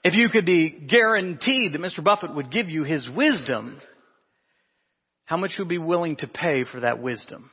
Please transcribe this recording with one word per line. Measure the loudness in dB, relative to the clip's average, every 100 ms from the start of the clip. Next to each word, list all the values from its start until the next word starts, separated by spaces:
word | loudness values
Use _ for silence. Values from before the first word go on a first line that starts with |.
If | 4 4
you | 4
could | 4 4
be | 4 2
guaranteed | -2 2 4 6 2 -2 -4 -2 0 -2
that | -4
Mister | -6 -2
Buffett | 2 2 0
would | -6 -4
give | -2 -2
you | -2
his | -2 -2 -4 0
wisdom, | 2 2 0 -4 -6 -16 -20 _ _ _ _ _ _ _ _ _ _ _ _ _ -6
how | -2
much | -2 -4
would | -4
you |
be | -4
willing | 0 0 0 -4
to | -8
pay | -2 0 0
for | -2 -2
that | -2 -2
wisdom? | -4 -6 -8 -12 -20